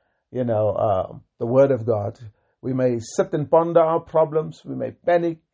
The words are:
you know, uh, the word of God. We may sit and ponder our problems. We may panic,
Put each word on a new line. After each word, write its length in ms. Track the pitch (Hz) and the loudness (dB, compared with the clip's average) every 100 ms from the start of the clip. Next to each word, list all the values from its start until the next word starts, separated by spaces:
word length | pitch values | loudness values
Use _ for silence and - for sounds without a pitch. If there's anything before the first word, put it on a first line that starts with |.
| _ _ _ | _ _ _
you 140 | 120 | -6
know, 240 | 120 107 107 | -2 0 0
uh, 460 | - 110 95 - - - - | 0 0 0 -4 -10 -20 -8
the 80 | 120 | 0
word 260 | 127 139 | 4 4
of 120 | 127 | 2
God. 340 | 110 107 101 - 110 - _ _ | -2 -2 -4 -10 -18 -20 _ _
We 100 | - | -6
may 280 | 131 127 117 | -2 0 -2
sit 320 | 117 - 190 | -4 -4 -2
and 180 | 160 135 | -4 2
ponder 300 | 165 170 170 | 2 4 2
our 200 | 160 165 | 2 0
problems. 640 | - 160 156 156 160 - | -2 0 0 -2 -6 -10
We 120 | 139 131 | -12 -8
may 160 | 117 | -8
panic, 460 | - - 175 170 165 _ | -6 0 0 0 -6 _